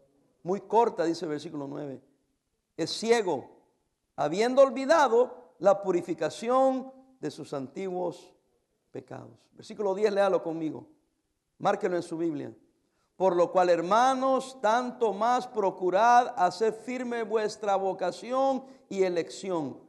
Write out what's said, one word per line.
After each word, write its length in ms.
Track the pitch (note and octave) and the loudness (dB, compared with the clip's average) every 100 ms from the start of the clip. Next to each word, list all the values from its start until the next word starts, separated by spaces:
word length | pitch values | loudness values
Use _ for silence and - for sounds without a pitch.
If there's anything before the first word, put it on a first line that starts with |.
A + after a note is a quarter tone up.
| _ _ _ _ | _ _ _ _
Muy 180 | E3 G3 | -6 -6
corta, 420 | F#3+ G#3+ A3+ A3 | 0 2 2 2
dice 200 | E3 E3 | -2 -2
el 60 | E3+ | -4
versículo 360 | D3 D#3+ D3+ C#3 | -6 -8 -10 -10
nueve. 360 | D3 D3 C3 _ _ _ _ _ _ _ - | -10 -10 -12 _ _ _ _ _ _ _ -8
"Es 140 | D#3+ | -6
ciego, 600 | - A3+ A#3 F#3 C3+ - _ _ _ _ _ _ - | -2 0 2 2 -4 -6 _ _ _ _ _ _ -6
habiendo 460 | D3 F3+ A#3 B3+ | -2 0 2 6
olvidado 920 | C4+ A#3+ C4+ E4 C4 A#3 B3 - - - | 4 4 2 4 4 4 2 -2 -20 0
la 240 | F#3+ G3 | 2 2
purificación 1120 | F#3+ F3 F3 E3 - - A3+ B3+ C4+ C4 B3+ - _ _ | 2 -2 -2 -4 -4 -4 0 2 2 0 -6 -18 _ _
de 100 | D3+ | -10
sus 220 | - C#3+ | -10 -10
antiguos 800 | C#3+ C3 F#3 F#3+ F3+ F3+ - - _ _ _ _ _ _ | -8 -8 -8 -8 -6 -6 -8 -18 _ _ _ _ _ _
pecados". 480 | B2+ A#2+ B2+ A#2 A#2 _ | -16 -14 -16 -18 -20 _
Versículo 420 | - - G#3 G3+ | -20 -14 -4 -2
diez, 180 | F#3+ G#3+ | 2 2
léalo 300 | G3 G3 F3 | 4 2 2
conmigo. 440 | E3 D#3+ D#3 C3+ - _ _ _ _ _ _ - | -2 -6 -6 -8 -14 _ _ _ _ _ _ -4
Márquelo 380 | F3 G3+ G3+ F3 | -2 0 -2 -4
en 60 | |
su 140 | E3 D#3+ | -6 -6
Biblia. 360 | E3+ D3 B2 A2 _ _ _ _ _ | -4 -6 -10 -16 _ _ _ _ _
"Por 220 | - F#3 F3 | 0 2 4
lo 160 | F3 | 4
cual, 160 | F#3 F3+ | 4 4
hermanos, 880 | E3+ E3+ G#3+ C4 C4 C4+ C4 - - | 2 4 4 4 2 0 0 -2 -4
tanto 520 | G3+ A#3 B3 A#3+ A3+ | 0 0 -2 -2 -2
más 340 | F#3+ A3+ B3 - | 0 0 0 -2
procurad 840 | G#3+ F#3+ F#3+ F3+ F3+ A#3 A#3+ B3 - | -2 -2 0 0 4 6 6 4 2
hacer 360 | F3+ - A3 | 0 0 -2
firme 500 | A3 - B3+ B3 A#3 | -2 -8 -8 -6 -6
vuestra 540 | G#3+ A3 G#3+ G#3+ G#3 G3 | -2 -2 -2 -4 -2 0
vocación 880 | F#3+ F3+ F3+ F3 A3 C4 C4+ C4 - - - | 0 -4 -6 -6 -4 0 0 -2 -6 -20 -6
y 160 | F#3+ | -2
elección, 720 | F#3+ F3 D#3+ - G3 E3+ C3+ - | 0 0 -6 -8 -6 -4 -6 -10